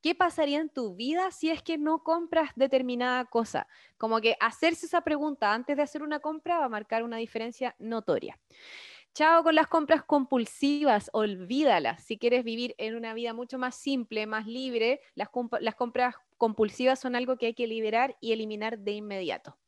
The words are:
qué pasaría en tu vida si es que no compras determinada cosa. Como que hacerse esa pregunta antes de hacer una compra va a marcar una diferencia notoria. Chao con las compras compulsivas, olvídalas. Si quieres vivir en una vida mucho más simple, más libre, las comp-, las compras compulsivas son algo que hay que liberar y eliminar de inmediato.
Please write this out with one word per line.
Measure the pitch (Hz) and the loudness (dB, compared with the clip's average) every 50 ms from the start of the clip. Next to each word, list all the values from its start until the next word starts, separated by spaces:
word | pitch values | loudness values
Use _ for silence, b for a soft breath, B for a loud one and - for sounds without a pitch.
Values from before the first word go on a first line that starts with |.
qué | - 311 349 | 0 0 2
pasaría | - 370 339 - - 311 285 285 294 | 2 2 2 2 0 0 2 2 0
en | 320 302 | -2 -4
tu | _ 269 240 208 180 | _ -4 -6 -4 -6
vida | 185 233 269 311 349 370 370 | -6 -4 -2 0 0 -2 -2
si | - - - 320 | -4 -4 -2 -2
es | 330 302 | -2 -2
que | _ - 330 302 | _ -6 -4 -2
no | 294 311 320 320 | 0 0 -2 -2
compras | _ 311 330 339 339 330 330 320 311 269 - | _ -2 -2 -2 -2 0 0 0 0 0 0
determinada | 240 262 269 269 262 254 247 247 240 247 254 247 254 247 | 0 2 2 4 0 0 0 -2 -2 0 0 0 -2 -2
cosa. | _ - 233 226 - - 139 - b b b b b b _ | _ 0 -2 -2 0 -4 -6 -6 b b b b b b _
Como | - 220 226 226 | -2 0 2 2
que | 208 226 - - | 2 0 0 2
hacerse | 208 226 - - - 330 330 - - | 0 0 0 2 2 2 2 0 -6
esa | 320 - 339 | 0 0 0
pregunta | 330 320 302 285 294 311 285 - 214 202 208 | 2 2 -2 0 0 -4 -2 0 0 0 0
antes | 226 247 - 285 | 0 0 -2 0
de | 269 294 | 0 0
hacer | 277 - 302 | -2 -2 -8
una | 302 302 302 294 | -6 -4 -6 -4
compra | - 302 311 311 _ 339 349 339 | -4 -6 -8 -6 _ -2 0 0
va | 294 | 0
a | 247 | -2
marcar | 220 208 214 _ 226 226 233 | -2 -6 -6 _ -2 -2 -2
una | 233 233 226 | -2 -6 -6
diferencia | 226 220 - 226 220 240 233 - 262 240 - _ | -8 -6 -6 -6 -6 -6 -6 -6 -6 -6 -6 _
notoria. | 190 226 226 226 214 - 156 - - - - _ _ B B B B B B B B B B B B B _ | -8 -6 -6 -4 0 0 0 0 0 -6 -14 _ _ B B B B B B B B B B B B B _
Chao | - 302 311 330 330 320 | 2 6 6 6 6 6
con | 330 311 | 6 6
las | 311 311 - | 6 4 4
compras | 330 330 302 277 330 294 | 2 0 4 4 2 2
compulsivas, | - - 302 294 262 - 269 247 226 - - - 285 277 294 294 302 277 220 208 202 - - | 4 2 2 2 2 2 0 0 0 -2 -4 -2 0 0 2 4 4 4 4 4 2 0 0
olvídalas. | 220 214 214 196 180 185 175 247 277 311 269 208 170 143 113 170 - - | 0 0 0 -2 -6 -6 -4 0 2 4 6 4 4 2 0 -4 -4 -10
Si | - 226 208 | -10 -8 -2
quieres | - 240 240 254 240 | 0 2 2 2 0
vivir | 233 226 233 240 240 - | -2 -4 -4 -4 -6 -6
en | - 220 220 226 | -6 -8 -8 -6
una | 233 233 226 220 | -8 -8 -8 -8
vida | 226 233 233 | -6 -6 -6
mucho | 226 226 247 240 262 254 | -6 -8 -10 -8 -6 -4
más | 254 254 - | -4 -6 -6
simple, | - - 277 277 254 233 - 220 214 214 | -6 -4 -2 -2 -2 -2 -4 -4 -4 -4
más | 214 220 220 220 | -2 -4 -6 -6
libre, | 220 233 254 262 262 240 233 220 233 269 285 b b b | -6 -8 -6 -6 -4 -2 0 2 2 0 -2 b b b
las | - 208 - | -8 -8 -4
comp-, | - 247 247 226 247 - | -4 -6 -4 -2 -4 -2
las | 175 208 - | -2 -4 -2
compras | - 247 240 - - 247 247 233 - _ _ _ | -2 -4 -2 0 0 0 0 -2 -6 _ _ _
compulsivas | _ - 220 214 - 220 208 - - 247 254 262 254 | _ 0 0 2 2 0 0 2 2 2 2 2 2
son | - 254 247 | -2 -4 -2
algo | 240 254 247 262 247 | -2 0 -2 -2 0
que | 240 | -2
hay | 226 233 | -4 -2
que | - 240 | -2 -4
liberar | 226 226 226 220 214 214 226 254 277 - _ | -4 -2 -2 -2 0 2 2 2 0 -2 _
y | - 226 | -2 -2
eliminar | 220 220 220 214 214 208 214 220 233 214 | -2 -2 -2 -6 -6 -6 -6 -6 -6 -6
de | 196 208 | -6 -6
inmediato. | 208 208 208 208 196 190 185 151 95 - _ 143 - _ _ | -6 -6 -8 -8 -6 -6 -4 -4 -6 -6 _ -18 -20 _ _